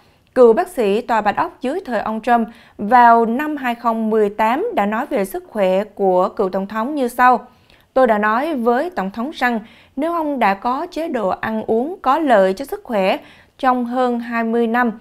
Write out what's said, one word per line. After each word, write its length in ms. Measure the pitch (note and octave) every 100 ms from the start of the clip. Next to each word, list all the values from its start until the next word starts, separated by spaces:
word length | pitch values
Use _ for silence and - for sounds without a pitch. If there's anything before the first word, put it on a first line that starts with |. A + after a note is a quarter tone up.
| _ _ _
cựu 180 | B3+ A#3+
bác 140 | A3+ F4+
sĩ 340 | - G3+ G#3
Tòa 200 | B3 A3
Bạch 160 | G#3 G#3
Ốc 200 | F4 -
dưới 180 | B3+ F4+
thời 140 | C4 G#3+
ông 220 | A3 A3
Trump, 260 | A#3+ A#3 A3 - - -
vào 480 | G#3 B3 A#3 A#3
năm 320 | A3+ A#3+ D4+ C#4+
hai 180 | B3+
không 340 | A#3 A#3 A3+ A3
mười 200 | A3 G3+
tám 380 | G#3 A3 C#4 A#4+
đã 100 | C#4
nói 200 | G3+ A3
về 200 | D4 B3+
sức 180 | F#3+ F4+ -
khỏe 340 | G#3+ F#3 F#3+
của 460 | G#3 - F#3+ F3+ F#3
cựu 200 | - F#3+
Tổng 180 | F#3+ G3
thống 280 | A3 B3
như 120 | D4+ A#3+
sau. 400 | A#3+ B3 A#3+ - _ _ _ _
"Tôi 140 | C4 B3+
đã 100 | G#3
nói 380 | G#3+ A3+ D#4+
với 340 | C4+ A#3 A#3+ F4
Tổng 220 | A#3 F#3+
thống 200 | A3+ C4+
rằng 260 | - B3 A3+ A3 - _
nếu 180 | C4 D#4+
ông 260 | E4+ D4+ C4+
đã 140 | G3+
có 340 | G3 A#3+ C4+ F4
chế 160 | D4+ E4
độ 220 | B3 F#3+
ăn 340 | - A3 A3 -
uống 320 | A3+ D4 G4+
có 180 | B3+ D4+
lợi 340 | D4 G#3 F#3+
cho 120 | G3
sức 180 | C#4 G4+
khỏe 340 | - G#3 F#3+ D4 - - _ _
trong 280 | C4 B3+
hơn 340 | A#3+ B3+ B3 A#3+
hai 240 | A#3+ A#3
mươi 240 | A3+ A#3 A#3
năm, 240 | A#3+ A#3+ G3+